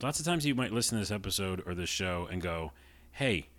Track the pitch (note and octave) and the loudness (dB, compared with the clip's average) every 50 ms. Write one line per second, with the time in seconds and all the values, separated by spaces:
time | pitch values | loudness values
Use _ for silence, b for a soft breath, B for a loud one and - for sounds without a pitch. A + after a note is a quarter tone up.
0 | B2 C3+ D3 - D3+ E3+ F3 E3 C#3+ D3 C3 B2 B2+ G2 G#2+ A#2+ A2+ - A#2 A2 | -4 -2 -2 0 0 2 2 2 4 2 2 2 2 2 2 2 2 2 2 2
1 | G2+ - G#2+ G#2 F#2 F#2+ - - G2 F#2 F#2 F#2 - F2+ F2 F2 F2 E2 - - | 2 2 0 -2 -2 -2 -2 0 0 0 0 -2 -2 -4 -4 -2 -2 -2 -2 0
2 | F#2+ F#2 F2+ F2 F2 - F#2 F2+ E2 F2 E2 E2 E2 D#2+ - B B B B B | 0 0 0 0 -2 -2 -2 -2 -2 -2 -2 -2 -4 -6 -8 B B B B B
3 | B B B - C#3 C3 G2+ D#2+ - - - | B B B -2 0 2 2 0 -2 -6 -14